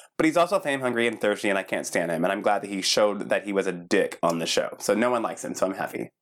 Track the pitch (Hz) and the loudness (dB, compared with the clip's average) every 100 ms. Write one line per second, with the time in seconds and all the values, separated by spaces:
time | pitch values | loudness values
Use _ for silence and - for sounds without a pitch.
0 | - - 160 170 175 196 147 139 127 117 | -10 0 2 4 2 2 0 -2 0 2
1 | 117 110 104 104 107 98 92 95 - 95 | 0 2 0 0 0 0 -2 -4 -2 -2
2 | 85 82 90 101 101 101 101 98 - - | 0 0 0 0 0 0 -2 -4 0 4
3 | 104 101 - 98 101 95 95 87 87 98 | 2 2 -2 -2 0 0 0 -2 0 2
4 | 85 - 85 85 82 - 67 - - 104 | 2 0 0 0 -2 -2 -2 -4 0 2
5 | 120 120 98 85 - 90 95 92 76 - | 2 2 -2 -6 -8 -2 -2 -2 -6 -8
6 | - _ | -10 _